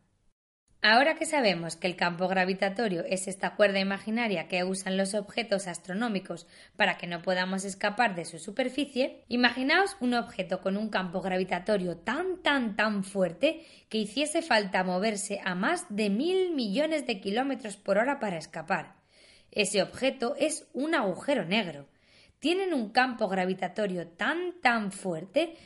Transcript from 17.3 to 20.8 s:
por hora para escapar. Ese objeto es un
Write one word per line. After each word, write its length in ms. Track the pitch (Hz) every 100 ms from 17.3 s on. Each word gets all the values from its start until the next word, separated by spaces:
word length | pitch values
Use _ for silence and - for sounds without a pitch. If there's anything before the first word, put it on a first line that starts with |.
| 214 277 262 214 -
por 220 | - 196
hora 220 | 254 277
para 180 | 214 165
escapar. 560 | 151 165 156 180 143 - _ _ - - _
Ese 320 | - 190 196
objeto 540 | - - 262 269 240 -
es 300 | 311 - -
un 200 | 240